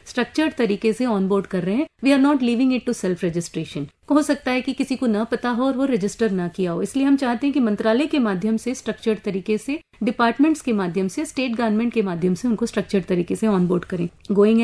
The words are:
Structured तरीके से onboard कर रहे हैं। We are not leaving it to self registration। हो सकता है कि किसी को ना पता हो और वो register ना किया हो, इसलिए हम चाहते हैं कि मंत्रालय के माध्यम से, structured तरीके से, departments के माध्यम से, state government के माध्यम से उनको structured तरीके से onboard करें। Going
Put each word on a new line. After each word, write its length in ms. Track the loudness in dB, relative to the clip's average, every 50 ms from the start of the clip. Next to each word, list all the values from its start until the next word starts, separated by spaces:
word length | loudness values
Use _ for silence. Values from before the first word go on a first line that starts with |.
| -14
Structured 460 | -8 -4 -4 -4 -2 0 0 0 0 0
तरीके 400 | 0 0 0 0 0 0 0 0
से 140 | 0 0
onboard 400 | 0 0 0 0 2 0 0 0
कर 160 | -2 -4 -4 -2
रहे 120 | -2 -2
हैं। 120 | -2 -2 -4 _ _ 2
We 140 | 4 4 6
are 80 | 6
not 160 | 4 4 2 2
leaving 380 | 2 2 2 2 2 2 0
it 80 | 0 -2
to 160 | -4 -2 -2
self 200 | -2 -2 -2 -2
registration। 600 | -2 -2 -2 -4 -6 -6 -8 -8 -8 -8 -8 -8 -8 -12 _ _ 0
हो 120 | 2 2 2
सकता 280 | 2 0 -2 -2 -2
है 100 | -2 -2
कि 120 | -2 -2 -4
किसी 240 | -4 -4 -4 -4
को 100 | -2 0
ना 180 | 0 0 0 0
पता 260 | -2 -4 -4 -2 -2
हो 140 | -2 0 0
और 80 | 0 0
वो 120 | 0 0
register 460 | 0 0 0 -2 -2 -2 -2 -2 0
ना 180 | 0 -2 -2 -4
किया 240 | -4 -4 -4 -2 -2
हो, 100 | -2 -4
इसलिए 220 | -4 -2 0 2
हम 120 | 2 2
चाहते 300 | 2 2 0 -2 -2 -2
हैं 80 | -2 0
कि 60 | 2
मंत्रालय 460 | 2 2 0 0 2 2 2 2 2
के 120 | 0 0 0
माध्यम 380 | 0 0 0 -2 -2 -2 -2
से, 180 | -2 -2 -4 -6
structured 440 | -6 -6 -8 -8 -4 -2 -2 -2 -2
तरीके 400 | -4 -6 -6 -4 -2 -2 -2 -2
से, 220 | -2 -4 -8 -8 -8 _ _ -4 -2
departments 580 | -2 0 2 2 2 2 4 4 4 2 2
के 120 | 0 0 0
माध्यम 360 | 0 0 -2 0 -2 -2 -2
से, 160 | -2 -4 -6
state 280 | -6 -4 -4 -2 -2 -2
government 400 | -2 0 0 0 0 0 0 0
के 100 | 0 -2
माध्यम 320 | -2 -2 -2 0 0 0
से 140 | 0 0 -2
उनको 180 | 0 0 -2
structured 380 | -2 -2 -4 -2 0 -2 -2 0
तरीके 320 | 0 0 0 0 -2 -2
से 100 | 0 0
onboard 380 | 2 2 4 2 2 2 0 -2
करें। 240 | -4 -4 -4 -4 -6 -8 -10 -6 0 2
Going 260 | 4 6 6 6 4